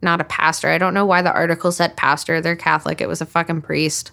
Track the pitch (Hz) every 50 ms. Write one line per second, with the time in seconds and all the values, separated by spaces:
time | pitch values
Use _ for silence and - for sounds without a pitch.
0 | - 170 170 165 156 - - - - 160 160 - - 156 160 165 190 185 180 202
1 | 202 202 180 180 180 175 - - 165 170 165 170 - 180 175 - 175 165 - -
2 | - 131 143 151 - - 165 165 165 165 170 170 - 165 156 156 - 151 156 -
3 | 160 - 160 - 160 - - 170 165 165 165 160 151 - 156 151 156 156 - -
4 | - -